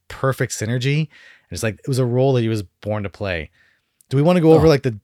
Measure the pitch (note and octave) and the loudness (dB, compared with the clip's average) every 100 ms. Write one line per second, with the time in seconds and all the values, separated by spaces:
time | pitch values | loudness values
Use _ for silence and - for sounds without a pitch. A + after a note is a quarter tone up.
0 | - - C3+ - B2+ - G#2+ B2+ C3 D3 | -20 -6 -4 -2 -6 -6 -6 -4 -2 -2
1 | D#3 - - _ - - A2 F#2+ - C3 | -4 -10 -20 _ -16 -6 -6 -6 -6 -2
2 | B2 B2 C3+ B2+ A2+ A2 G2 _ G#2 G#2+ | 0 2 2 2 0 -4 -6 _ -8 -6
3 | G2 - G2+ E2+ D2+ _ _ _ _ _ | -8 -8 -6 -6 -8 _ _ _ _ _
4 | - C3+ D#3 F3+ D#3+ D#3+ D#3+ C#3+ C3 G#2+ | -4 0 2 4 6 6 6 4 0 -6